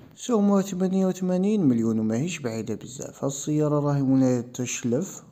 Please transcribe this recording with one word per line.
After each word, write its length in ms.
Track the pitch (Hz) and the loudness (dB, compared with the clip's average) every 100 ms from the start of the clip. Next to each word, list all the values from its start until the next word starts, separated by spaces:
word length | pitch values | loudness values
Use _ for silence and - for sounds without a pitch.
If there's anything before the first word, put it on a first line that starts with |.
| - - | -18 -12
سوموها 460 | - 233 202 196 | -2 2 4 4
ثمانية 460 | 196 180 185 190 185 | 2 -2 0 2 0
وثمانين 580 | 185 185 180 196 214 156 | 0 0 0 2 2 4
مليون 340 | 117 113 110 | 4 2 0
وماهيش 400 | 110 113 165 165 | 0 0 -2 -4
بعيدة 360 | 123 113 110 104 | -6 -6 -6 -8
بزاف. 500 | - 127 - - 135 | -8 -12 -14 -6 -6
السيارة 540 | 135 - 151 151 147 | -6 -2 0 2 2
راهي 220 | 143 143 | 0 0
مولاها 400 | 135 135 131 123 | 2 4 4 2
تشلف. 800 | 120 - 123 - 123 120 - - - | -2 -6 -6 -4 -2 -2 -2 -10 -18